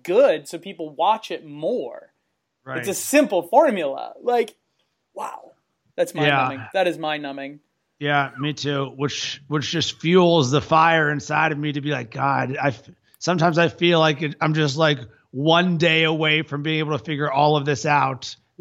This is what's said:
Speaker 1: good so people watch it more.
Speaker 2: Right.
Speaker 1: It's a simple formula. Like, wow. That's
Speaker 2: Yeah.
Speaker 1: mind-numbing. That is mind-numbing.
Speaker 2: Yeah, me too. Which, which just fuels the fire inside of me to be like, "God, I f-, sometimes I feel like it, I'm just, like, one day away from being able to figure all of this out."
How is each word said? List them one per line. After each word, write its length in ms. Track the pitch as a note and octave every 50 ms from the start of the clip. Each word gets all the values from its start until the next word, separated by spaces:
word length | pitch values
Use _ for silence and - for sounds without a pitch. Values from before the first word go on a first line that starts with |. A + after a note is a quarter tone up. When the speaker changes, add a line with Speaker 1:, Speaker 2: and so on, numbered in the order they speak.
| -
Speaker 1:
good 420 | E3+ F3 A3+ C#4+ B3 E3 D#3 D3+
so 100 | - - E3
people 320 | - G3 F#3+ - D#3+ D#3
watch 400 | C#3+ C3 E3+ G3 A3 G#3+ - -
it 120 | F3+ C3 D#3+
more. 680 | D3+ D3 D3 D#3 - E3 - C3+ A#2+ - - - - _ _ _ _ _ _ _ _ _ _ _
Speaker 2:
Right. 140 | C3 C3 B2+
Speaker 1:
It's 100 | A#2+ D3+
a 60 | F3+
simple 480 | - - - B3+ D4 C#4 - G3+ F3
formula. 720 | D#3+ - - C4+ E4 D4 G#3+ F#3 D#3 C#3 C3+ C3+ A#2+ A2+ - -
Like, 320 | - A#3+ A#3+ A#3+ A#3+ - - _ _ _ _ _ _ _ _ _ _ _ -
wow. 380 | - - - - - - - _ _ _ _ _ _ _ _ _
That's 180 | - F3 - -
Speaker 2:
Yeah. 60 | D#3+
Speaker 1:
mind-numbing. 440 | D3 D3 C#3+ C#3 C3 C3 C3+ C3 A2 - -
That 120 | F#3+ F#3 F3+
is 100 | D#3+ D3+
mind-numbing. 640 | D#3+ D3+ D3+ D3+ D3 C#3 C#3 C#3 C#3 C#3 D3 D3 _ _ _ _ _ _ _ -
Speaker 2:
Yeah, 300 | D3 D3 D3 C#3+ C#3 C3 A2 B2
me 140 | C#3 D3+
too. 400 | D3 - B2+ C#3+ C#3+ C#3 C#3 B2+ -
Which, 440 | C3 C#3+ C3 - - - - - - - -
which 220 | D3 D3+ B2 -
just 300 | - D#3+ C#3+ - - -
fuels 500 | - D#3+ F3 F#3 F3+ E3+ E3+ E3 C3+ B2
the 100 | C#3 C#3+
fire 500 | - - D#3+ D#3+ D#3+ E3 E3 D#3+ D#3 D3
inside 420 | D3 C#3+ - - D3+ D3+ D#3 D#3
of 60 | D3+ C#3+
me 140 | D3 D3+
to 80 | C#3+ D3
be 100 | C#3 D3
like, 200 | C#3+ B2+ A#2+ A2
"God, 460 | - C3+ C3+ C#3 C3+ C3 B2+ B2 C3+
I 120 | D3 C3+ C#3+
f-, 200 | A#2+ - - - - _ _ _ _ _
sometimes 380 | - E3 F3+ E3+ D#3+ F3 D#3+ E3
I 80 | E3+ D#3
feel 300 | - - F3 E3+ F3 D#3+
like 220 | D#3+ D#3 D#3 C3+
it, 120 | D#3+ C#3+ - -
I'm 140 | D#3 D#3 D#3
just, 220 | D#3 D3+ C#3+ C3
like, 220 | D3+ D#3+ D3+ D3 B2 A#2+ - - _ _ _
one 440 | - C3 C#3+ D#3+ E3 E3+ F3+ F#3 F3 D#3+
day 240 | F3 E3 D#3+ D#3+ D#3+
away 380 | D#3+ D#3+ D#3 D#3 D#3 D3+ D#3
from 200 | D#3+ - - D3
being 160 | D3 D#3+ D#3 D#3
able 160 | D#3 D3 D#3 C#3
to 60 | -
figure 260 | E3 D3+ C#3 D3+ D3
all 260 | C3+ C#3 D3 D3+ D3+
of 80 | D3 C#3
this 200 | D3 C#3+ - -
out." 520 | D3+ D3 C#3+ C3+ C3+ C3 B2 - - - - _ _ _ -